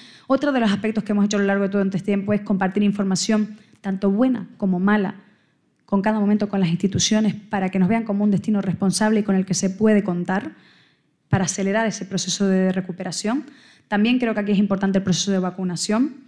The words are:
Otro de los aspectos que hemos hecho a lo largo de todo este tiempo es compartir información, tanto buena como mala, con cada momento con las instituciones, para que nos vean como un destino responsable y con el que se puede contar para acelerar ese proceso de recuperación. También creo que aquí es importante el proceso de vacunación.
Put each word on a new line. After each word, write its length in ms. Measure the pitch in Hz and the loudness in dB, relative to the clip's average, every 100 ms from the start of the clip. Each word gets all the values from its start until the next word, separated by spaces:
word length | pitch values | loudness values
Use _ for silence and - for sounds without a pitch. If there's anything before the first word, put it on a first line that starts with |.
| - - - | -20 -12 -2
Otro 240 | 269 285 | 0 0
de 80 | 254 | 0
los 100 | 220 | 0
aspectos 360 | 196 220 220 - | 0 -2 -4 -2
que 80 | |
hemos 100 | 208 | 0
hecho 140 | 208 208 | 0 2
a 20 | |
lo 60 | 196 | 0
largo 180 | 196 | 0
de 60 | 196 | 0
todo 120 | 202 | 0
este 180 | 196 190 | 0 -2
tiempo 340 | 196 202 196 | -2 -2 0
es 80 | 208 | -2
compartir 420 | 208 190 190 202 | 0 0 0 2
información, 720 | 202 202 196 185 - 214 208 - - _ | 2 2 0 0 0 0 -2 -8 -20 _
tanto 320 | 196 190 196 | -8 -2 0
buena 380 | 202 262 233 175 - | 2 2 0 -6 -4
como 240 | 196 180 | -2 2
mala, 340 | 196 208 185 - - _ _ _ _ _ _ | 2 2 0 -6 -16 _ _ _ _ _ _
con 160 | 202 | 0
cada 180 | 208 220 | 0 0
momento 300 | 202 208 208 | 2 2 0
con 100 | 196 | 0
las 80 | 175 | 0
instituciones, 680 | 175 196 185 - 214 214 - | 0 0 0 0 2 0 -2
para 340 | - 202 185 | -4 -4 -2
que 100 | 185 | 2
nos 80 | 180 | 2
vean 160 | 226 | 2
como 220 | 226 202 208 | 0 0 2
un 60 | |
destino 300 | 196 - 208 | 0 0 0
responsable 600 | 196 - 196 175 214 220 | -2 -2 0 2 2 2
y 20 | |
con 140 | 208 190 | 2 0
el 80 | 190 | 0
que 80 | |
se 160 | 185 190 | 0 0
puede 340 | 190 214 208 | 2 4 4
contar 480 | 202 175 180 190 311 - - _ _ _ _ _ _ | 2 -2 -2 -4 -4 -12 -20 _ _ _ _ _ _
para 160 | 196 185 | -2 0
acelerar 420 | - 196 214 226 | -2 -2 0 0
ese 160 | - | -4
proceso 460 | 185 190 185 - 196 | -6 -6 -4 -2 2
de 240 | 190 185 | 2 2
recuperación. 720 | 185 185 175 185 175 214 269 - - - _ - | 0 -6 -8 -8 -6 -2 -2 -4 -14 -20 _ -4
También 320 | 208 220 247 | 0 2 2
creo 140 | 233 | 0
que 80 | 214 | -2
aquí 100 | 202 | 0
es 60 | 202 | 2
importante 400 | 202 196 196 196 | 2 0 0 0
el 80 | 190 | 0
proceso 260 | 165 202 | 0 0
de 80 | 190 | -2
vacunación. 760 | 185 185 185 170 - 214 285 - | -2 -4 -6 -4 -2 0 0 -4